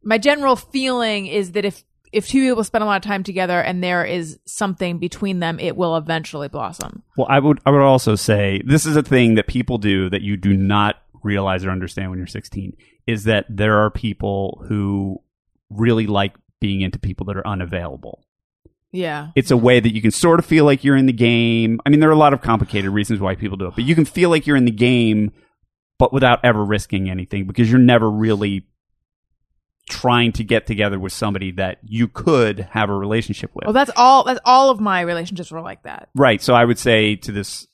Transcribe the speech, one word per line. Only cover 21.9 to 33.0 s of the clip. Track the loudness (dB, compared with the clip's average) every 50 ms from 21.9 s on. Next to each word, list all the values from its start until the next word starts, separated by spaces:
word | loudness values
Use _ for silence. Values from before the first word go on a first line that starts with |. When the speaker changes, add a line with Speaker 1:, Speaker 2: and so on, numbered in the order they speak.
Speaker 2:
mean, | 4 4
there | 6 4
are |
a | 6 6
lot | 6 4 4
of | 2
complicated | 0 0 0 0 0 -4 -4 -4 -4 -2
reasons | -2 -4 -2 -2 -4 -4
why | -2 -4 -4
people | -6 -8 -8 -8
do | -8 -10
it, | -8 -6
but | -4 -2
you | 2 2
can | 2 2
feel | 0 0 0 2 2
like | 2 0 2
you're | 2 2
in | 4 4
the | 2
game, | 2 2 2 2 4 2 2 2 2 0 -2 -4 _ _ _ _ _ _ _ _ _ _ _ _ _ _
but | 0 0
without | 2 2 4 4 4 4 2
ever | 0 2 2 0
risking | -2 -2 -4 -4 _ -4 -4 -4 -4
anything | -6 -8 -8 _ -6 -6 -6
because | -4 0 0 2 4
you're | 6 6
never | 6 6 6 4 2 2
really | 0 0 0 -2 0 -2 -2 -4 -4 -6 -8 _ _ _ _ _ _ _ _ _ _ _ _ _ _ _ _ _ _ _ _ _ _ _ _ -16
trying | -12 -2 0 2 2 4 2 0
to | 0 -2 -2
get | 0 0 0 0
together | -2 -2 -2 0 -2 -2 -4
with | -6 -8
somebody | -6 -6 -4 -4 -4 -4 -6 -6
that | -6 -6 -6 -6 -6 _ -14
you | -8 -2 -2 -2
could | -2 _ -4 0 2 2 4 2 0 0 -6 -10 -6
have | -4 -4 -2 -2
a | -2
relationship | -4